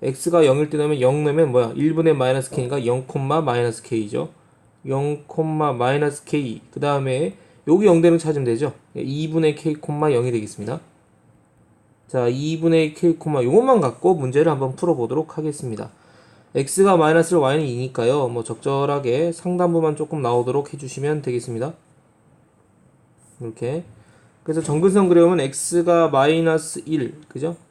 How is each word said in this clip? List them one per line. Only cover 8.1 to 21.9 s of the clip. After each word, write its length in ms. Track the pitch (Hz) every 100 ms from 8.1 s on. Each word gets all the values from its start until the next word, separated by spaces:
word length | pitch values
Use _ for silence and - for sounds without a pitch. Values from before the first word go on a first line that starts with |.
| 165
거 60 |
찾으면 220 | 156 143 120
되죠. 280 | 113 98 - _ -
이 340 | 127 143 156
분의 260 | 160 156 151
K 200 | 160 151
콤마 340 | - 147 151
영이 220 | 123 123
되겠습니다. 480 | 117 104 - 104 160 - _ _ _ _ _ _ _ _ _ _ _ _
자, 200 | 131 120
이 320 | 131 151 160
분의 360 | 165 165 156 151
K 240 | 175 165
콤마 240 | 156 143
요것만 380 | 120 190 262 240
갖고 340 | 135 - 180 170
문제를 360 | 127 139 160
한번 240 | 135 135 131
풀어보도록 600 | 175 139 117 139 156 -
하겠습니다. 540 | 156 147 127 107 113 _ _ _ _ _ _ -
X가 420 | 139 185 196 180
마이너스 380 | 156 165 165 175
일, 40 |
Y는 260 | 131 151 143
이니까요. 640 | 120 127 127 117 143 127
뭐 140 | 120
적절하게 880 | 113 113 143 139 143 143 127 131 170
상단부만 640 | 165 180 180 175 165 160 151
조금 280 | 151 156
나오도록 500 | 123 120 123 143 143
해주시면 480 | 139 131 135 147 151
되겠습니다. 520 | 135 123 120 113 139 170 _